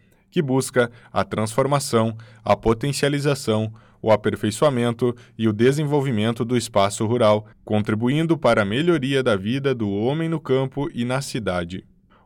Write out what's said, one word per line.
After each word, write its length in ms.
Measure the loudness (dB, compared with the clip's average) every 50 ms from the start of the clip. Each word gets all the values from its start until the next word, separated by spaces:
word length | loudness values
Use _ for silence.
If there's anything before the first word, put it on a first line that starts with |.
| _ _ _ _ _ _
que 140 | _ -2
busca 480 | -2 0 0 -2 -2 0 2 2 2 2 -2 -16 -20 -6
a 100 | -2 -2
transformação, 920 | -2 -2 -2 -4 -4 -2 0 0 0 2 0 -2 -2 0 0 0 0 0 -4 -8 -16 -20 -20 -8 0
a 120 | 0 0
potencialização, 1160 | 2 2 0 0 2 -2 -4 -2 0 0 0 0 0 0 -2 -2 -2 0 -2 0 0 -2 -4 -8 -14 -20 _ _ _
o 80 | 2 2
aperfeiçoamento 1040 | 2 4 4 -2 -2 0 -2 -2 0 2 0 2 2 2 0 -2 0 0 -2 -2 -2 -4 -16 -20 _ -2
e 80 | 0
o 60 | 0
desenvolvimento 920 | 2 4 2 2 4 2 -2 0 0 0 0 0 0 0 0 0 0 -2 -2
do 120 | -2 -2
espaço 500 | -2 -2 0 0 0 2 2 0 -2 -2
rural, 400 | 0 2 4 4 4 4 2 0 -8 -20 _ -6
contribuindo 720 | -2 -2 -2 0 0 -2 0 0 0 0 0 0 0 0
para 260 | 2 2 2 4 4
a 40 | 2
melhoria 560 | 0 -2 0 0 2 0 0 0 0 0 0
da 140 | 2 2 0
vida 360 | 0 0 -2 -4 -2 -2 -2
do 160 | -2 -2 -2 -2
homem 400 | -2 -2 -2 -2 -2 -2 -2 -4
no 120 | -4 -6
campo 500 | -2 0 0 0 0 -2 -4 -6 -6 -6
e 120 | -4 -6 -4
na 160 | -2 -4 -4
cidade. 640 | -4 -6 -8 -6 -4 -2 -2 -2 -4 -6 -10 -12 -14 _ _ _ _ _ _ _ _